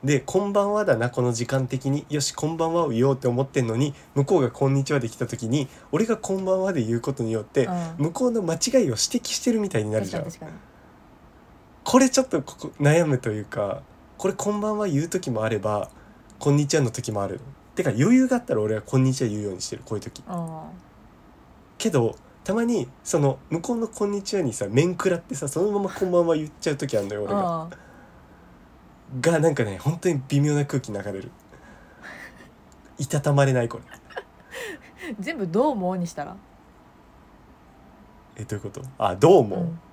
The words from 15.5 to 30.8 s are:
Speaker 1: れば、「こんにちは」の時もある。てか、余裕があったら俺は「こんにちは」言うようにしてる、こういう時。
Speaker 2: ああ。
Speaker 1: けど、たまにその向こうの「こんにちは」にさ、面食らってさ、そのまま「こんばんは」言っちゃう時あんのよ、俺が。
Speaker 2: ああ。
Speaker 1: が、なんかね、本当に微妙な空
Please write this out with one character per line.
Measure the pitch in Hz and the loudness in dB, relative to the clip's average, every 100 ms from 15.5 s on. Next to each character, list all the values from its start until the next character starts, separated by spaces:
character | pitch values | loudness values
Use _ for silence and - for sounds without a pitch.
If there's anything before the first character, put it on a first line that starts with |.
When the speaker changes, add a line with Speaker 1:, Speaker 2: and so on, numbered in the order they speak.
Speaker 1:
れ | 107 | 0
ば、 | 104 104 101 - - - - - | 0 -2 -4 -12 -20 -20 -20 -4
「こ | 147 | 2
ん | 143 | 2
に | 147 | 4
ち | 160 | 2
は」 | 131 | 2
の | |
時 | 117 117 | -2 -6
も | 107 | -4
あ | 98 | -4
る。 | 95 - - - - | -6 -12 -20 -16 -4
て | |
か、 | 165 | -2
余 | 104 160 247 | 2 6 6
裕 | 262 | 6
が | 254 | 0
あ | |
っ | 247 | 0
た | |
ら | 110 | -2
俺 | 107 110 | 0 -2
は | - | 0
「こ | 131 | 2
ん | |
に | 131 | 2
ち | 131 | 2
は」 | 120 | -2
言 | 107 | -2
う | |
よ | 104 | -6
う | |
に | 92 | -6
し | - | -8
て | 82 | -10
る、 | |
こ | - 110 | -8 -8
う | |
い | |
う | |
時。 | - - - | -8 -16 -12
Speaker 2:
あ | 180 165 160 156 | -8 -8 -10 -14
あ。 | 180 - - - - - - - - - - | -18 -20 -20 -20 -20 -20 -20 -20 -20 -20 -4
Speaker 1:
け | 226 | 0
ど、 | 156 113 - - - - | 2 0 -2 -18 -20 -4
た | |
ま | 208 | -2
に | 233 233 123 - | 0 0 -2 -10
そ | - 170 | -2 2
の | 143 135 - | 2 0 -4
向 | 160 | -6
こ | 170 | -2
う | 240 | -4
の | 226 | -4
「こ | - 208 | -2 -2
ん | |
に | 202 | -2
ち | 196 202 | -4 -2
は」 | |
に | 151 | -2
さ、 | 107 101 | -2 0
面 | 117 170 | 2 2
食 | 175 190 | 2 0
ら | 175 | 0
っ | |
て | - 147 | -4 -8
さ、 | 143 | -4
そ | 160 | 0
の | 202 | 0
ま | 202 | 0
ま | 196 | -2
「こ | - 185 | -4 0
ん | |
ば | 175 | 2
ん | 170 | 4
は」 | 160 | 2
言 | 151 | -2
っ | - | -6
ち | - | -4
ゃ | |
う | 143 | -2
時 | 143 107 | -2 -2
あ | |
ん | 101 | -2
の | 104 | -4
よ、 | 101 | -2
俺 | |
が。 | 202 | -2
Speaker 2:
あ | 180 165 | 0 -4
あ。 | 165 - - - - - - - - - - - - - - 127 | -6 -14 -20 -20 -20 -20 -20 -20 -20 -20 -20 -20 -20 -20 -12 0
Speaker 1:
が、 | 143 170 | 2 4
な | 156 | 4
ん | |
か | 143 107 | 2 -2
ね、 | 95 | -2
本 | - 170 | -4 -2
当 | 185 | 0
に | 151 131 | 0 0
微 | 143 | 2
妙 | 147 | 2
な | 147 143 | 2 0
空 | 139 | -2